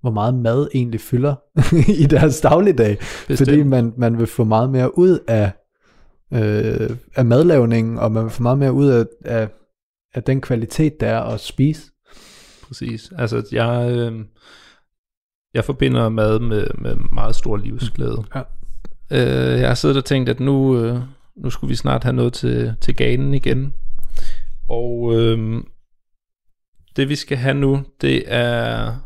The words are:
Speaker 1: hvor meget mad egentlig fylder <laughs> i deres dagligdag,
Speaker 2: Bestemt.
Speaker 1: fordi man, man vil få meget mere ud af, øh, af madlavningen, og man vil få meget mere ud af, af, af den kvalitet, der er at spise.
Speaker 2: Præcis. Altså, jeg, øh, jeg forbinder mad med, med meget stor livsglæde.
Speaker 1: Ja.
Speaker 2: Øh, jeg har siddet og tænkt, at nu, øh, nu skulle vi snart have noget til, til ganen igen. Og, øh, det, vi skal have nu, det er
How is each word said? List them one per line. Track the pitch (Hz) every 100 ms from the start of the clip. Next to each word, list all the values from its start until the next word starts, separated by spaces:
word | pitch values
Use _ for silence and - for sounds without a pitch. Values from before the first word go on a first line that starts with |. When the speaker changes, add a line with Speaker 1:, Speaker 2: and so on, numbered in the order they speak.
Speaker 1:
hvor | 127
meget | 107 110
mad | 127 117 123 143
egentlig | 135 120 113
fylder | - 123 139 143 _ - -
<laughs> | 139 139 208
i | 139
deres | 147 156 127
dagligdag, | 135 156 202 143 110 104 - - -
Speaker 2:
Bestemt. | 135 135
Speaker 1:
fordi | 143
man, | 143 131 117 117
man | 120 117
vil | 113
få | -
meget | 110 110 123
mere | 131 127 -
ud | 185 175 -
af, | 113 101 - _ _ _ _ _ _ _
øh, | 123 107 107 110 - 110 117 - -
af | 120
madlavningen, | 120 175 151 117 117 113 113
og | 113
man | 110
vil | 110
få | 110
meget | 120 135
mere | 139
ud | 127 143
af, | 123 113 - -
af, | 117 110 - _ _ _ _ _
af | -
den | 117 135
kvalitet, | - 120 110 - 156 -
der | 110
er | 113
at | 113 113
spise. | - - 139 156 - _ _ - - - - _ -
Speaker 2:
Præcis. | 135 120 113 - 175
Altså, | 120 117 107
jeg, | 117 117 120 120
øh, | 120 120 113 107 _ _ - _ _ _ _ _ _ _ _ _
jeg | 113 110
forbinder | 135 135 123 113
mad | 113 107 110
med, | 117 107 101 -
med | - -
meget | - - 110 110
stor | - -
livsglæde. | 104 117 113 - 123 113 107 135
Speaker 1:
Ja. | 131 - - - - - -
Speaker 2:
Øh, | 139 123 131 127 123
jeg | 127
har | 123
siddet | 151 139
og | 131
tænkt, | 139 127
at | -
nu, | 131 139 135 127
øh, | 117 123 127 - - -
nu | 135
skulle | - 135
vi | 127
snart | 139 131
have | 123 123
noget | 120
til, | - 120 120 117 113
til | - -
ganen | 123 123 139
igen. | 139 131 127 139 - - - - - - - - - -
Og, | 117 120 120 120 113
øh, | 113 113 110 113 110 - _ _ _ _ _ _ _ _ _ _ _ -
det, | 135
vi | 143
skal | - 139
have | 127
nu, | 139 139 139 135 _
det | 139 127 -
er | 120 120 120 117 113 113 113